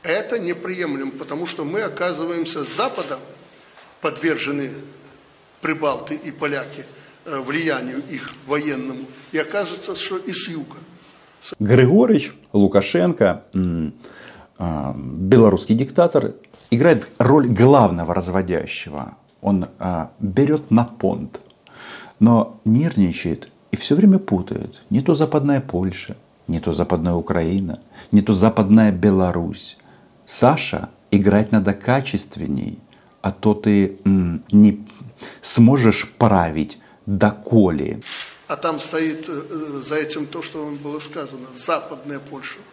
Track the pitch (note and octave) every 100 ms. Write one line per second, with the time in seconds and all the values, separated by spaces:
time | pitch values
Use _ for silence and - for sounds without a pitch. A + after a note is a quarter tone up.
0 | E3+ F#3 A3+ A#3+ F3 E3+ F#3 F#3 E3+ C#3
1 | C3+ C3+ - D3 E3 - D3 G3 G3+ C#3+
2 | F3 D#3 E3 E3+ E3 D#3 C3+ - B3+ A#3+
3 | C#3+ C3+ - - - _ _ - - _
4 | D#3 D3+ E3 D3 C#3 C#3+ C3+ C#3 - -
5 | - - _ _ _ _ D#3+ D#3 D3+ B2+
6 | - D3+ D#3+ - D3+ C#3 B2+ - B2 -
7 | - _ F3 C#3 B2+ D#3 D#3+ C3+ B2+ B2+
8 | C#3 C3+ - - C3 D3 D3+ C3+ C3 B2+
9 | C3 - - D#3 D3+ G3+ F3 F3 - F3+
10 | - F#3 - E3+ - D#3+ C3+ - - -
11 | - _ _ _ - - G#2 B2 B2+ G3
12 | A#3+ G#3 - - _ G#2 G2 G3 - F2
13 | F2+ E3+ G2 F#2 _ F#2+ F2+ E2+ D#2 -
14 | - - - - - _ F2 D#2 C2 C2
15 | C2 D2+ F#2+ B2 A2 F#2+ - A2+ C3 -
16 | E3+ C#3+ G#2+ - _ _ _ A#2+ E3 D3+
17 | - - A2+ D3 B2+ G2+ B2+ C#3 G#2 E2+
18 | E2 F2 F2 F#2 F2+ E2+ - - - D2
19 | B1+ - _ _ G2 G2 E2+ - F#2 E2+
20 | D#2 _ G#2 F#2 C#3+ D3+ - A2+ A#2+ -
21 | F#2+ - - - _ _ _ - - -
22 | - _ A2 A#2 - - G#2+ A#2 E3 A2+
23 | F#2 E2 F2 D2+ - _ _ - - D3
24 | G#3+ F#3+ - F#2+ - - - - _ B2
25 | C#3 D3+ D#3 D3+ C#3+ C#3 - F2 F#2 E2+
26 | - - _ _ - D#2+ - D#2 - F2+
27 | F2 F2 E2 E2+ E2 G2 F2+ - _ -
28 | - G#2 G2+ G2 A2 A2+ G2 A2 G#2+ F2+
29 | G2+ F#2+ F#2 E2+ E2 - - - _ _
30 | _ _ - - B2 D3+ - - - _
31 | _ G2+ G2 G2 G#2 A2 G2 G2 - C3+
32 | C3+ - - - D#2+ C#2 - - _ _
33 | _ _ G2 G2 A2 G#2 G#2+ G2+ F#2+ -
34 | G2 F#2+ F2 D#2+ - G#2 G#2 G2+ - -
35 | - _ - - - - A#2 C#3 A#2 G2+
36 | - _ A#2 G2 E2+ D#2 D2 - _ _
37 | - G2+ G#2 G#2 - A#2 F#2+ D2+ C#2+ D2
38 | - - - - - C#3+ E3+ D3+ - D#3+
39 | D#3+ D3 E3+ D3 - D#3+ D#3 C#3 B2+ D3+
40 | D3+ D#3 C#3 E3+ D#3 D#3+ D3+ C#3+ C#3+ D3+
41 | D3 E3+ C#3 C3 B2+ B2 - D#3+ - C#3
42 | C#3+ C#3 C#3 C#3 B2 - -